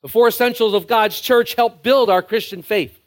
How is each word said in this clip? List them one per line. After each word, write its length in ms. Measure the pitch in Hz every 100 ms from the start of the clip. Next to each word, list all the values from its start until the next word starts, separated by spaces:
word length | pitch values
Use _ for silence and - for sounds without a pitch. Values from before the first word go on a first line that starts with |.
The 80 | 139
four 180 | 226 233
essentials 460 | - 247 240 220
of 140 | 202 -
God's 340 | 226 214 -
church 320 | - 247 240
help 300 | - 233 -
build 260 | 233 269 226
our 140 | 185
Christian 400 | 180 226 - 185
faith. 360 | - 208 120 _